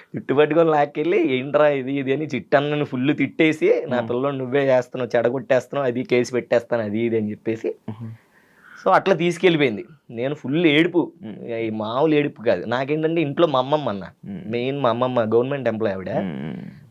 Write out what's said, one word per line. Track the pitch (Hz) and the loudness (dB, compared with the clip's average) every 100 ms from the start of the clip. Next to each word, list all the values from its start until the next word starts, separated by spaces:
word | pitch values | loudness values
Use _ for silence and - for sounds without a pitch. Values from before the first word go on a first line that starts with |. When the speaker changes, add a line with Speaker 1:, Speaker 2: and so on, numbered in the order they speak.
| - - | -12 -8
Speaker 1:
జుట్టు | - | 0
పట్టుకొని | 139 147 156 165 | 2 4 4 4
లాక్కెళ్ళి, | 151 147 151 156 208 160 127 | 2 0 -2 0 0 0 -2
"ఏంట్రా | 143 147 151 | 0 2 4
ఇది, | 139 127 | 2 -2
ఇది?" | 143 131 | -2 -2
అని | 135 151 | -2 -4
చిట్టన్నను | 123 - 139 143 147 143 | -6 0 2 2 -2 -2
ఫుల్ | 127 135 143 | 0 0 0
తిట్టేసి, | 139 - 160 156 190 - 147 | 0 2 2 4 2 2 0
"నా | 123 | -2
Speaker 2:
ఉమ్. | 113 | -2
Speaker 1:
పిల్లోడు | 120 139 135 | -2 -2 -4
నువ్వే | 127 143 135 | -2 0 2
చేస్తున్నావు, | 127 123 127 117 123 | 2 0 -6 -2 0
చెడగొట్టేస్తున్నావు, | 120 131 110 127 - 139 131 | 0 -2 0 0 0 -2 -2
అది | 123 | -2
కేసు | 110 123 120 | 0 2 2
పెట్టేస్తాను, | 123 113 120 - 120 | -2 0 0 0 -4
అది | 107 110 | -2 -2
ఇది" | 117 113 | 0 0
అని | 104 | -2
చెప్పేసి. | 104 113 113 - - - | -4 -6 -4 -6 -8 -12
Speaker 2:
ఉహు. | 113 113 113 _ _ _ _ - - 190 | -12 -14 -16 _ _ _ _ -20 -4 2
Speaker 1:
So | |
అట్లా | 175 - 170 | 4 4 2
తీసుకెళ్ళిపోయింది. | 175 165 180 160 135 101 - - - | 0 2 2 4 2 -2 -10 -20 -12
నేను | 117 131 147 | -6 -6 -6
ఫుల్ | 127 156 170 | -2 2 4
ఏడుపు. | 147 170 170 120 - | 4 4 2 -2 -6
Speaker 2:
ఉమ్. | 110 123 123 | -16 -12 -8
Speaker 1:
ఈ | 113 113 | -6 -4
మామూలు | 107 107 123 160 147 | -4 -4 0 2 2
ఏడుపు | 143 - | 0 -2
కాదు. | 110 90 107 | 0 0 -2
నాకేంటంటే | 123 139 156 156 165 | -4 -2 -2 0 0
ఇంట్లో | 143 143 170 | -2 2 2
మా | 131 | 2
అమ్మమ్మ | 131 151 131 | 0 -2 -2
అన్న. | 101 85 - - | -6 -10 -16 -14
Speaker 2:
ఉమ్. | 92 104 | -12 -6
Speaker 1:
మెయిన్ | 120 127 143 | -4 -4 -2
మా | 123 | 0
అమ్మమ్మ | 117 127 123 | 0 0 0
గవర్నమెంట్ | 110 117 131 143 117 | 2 2 2 -2 -4
ఎంప్లాయీ | 110 110 95 | -2 -2 -4
ఆవిడ. | 95 | -6
Speaker 2:
ఉమ్, | 135 92 | -6 -6
ఉమ్. | 67 76 62 - - - | -6 -8 -10 -14 -18 -8